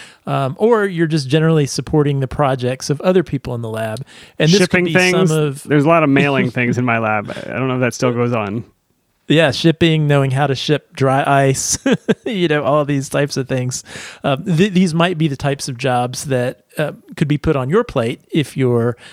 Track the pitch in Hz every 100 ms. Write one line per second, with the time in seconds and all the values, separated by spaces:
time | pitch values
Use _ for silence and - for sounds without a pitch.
0 | - - - 139 135 - 220 226 202 170
1 | 165 160 131 156 160 160 139 - 131 151
2 | 143 139 131 - 143 131 123 135 - 143
3 | 185 185 - 135 - 120 113 110 110 110
4 | - - - - 156 196 180 185 175 170
5 | 180 180 165 156 151 139 - 147 143 170
6 | 151 139 143 135 127 127 120 117 123 113
7 | 110 107 101 - - 85 131 127 127 -
8 | 127 120 120 120 101 98 - _ _ _
9 | _ _ - 151 156 - 170 156 170 156
10 | 147 143 135 131 143 127 - 143 - -
11 | 135 135 143 139 139 135 - - 277 233
12 | - - 262 208 170 151 120 151 143 143
13 | 135 143 143 - 127 131 127 - - -
14 | - - - 139 190 160 208 180 185 160
15 | 170 160 160 135 143 139 - 120 135 123
16 | 123 127 151 127 123 - _ - 147 -
17 | - - 151 147 - 139 127 196 240 135
18 | 117 - _ 165 139 - 127 120 117 120
19 | -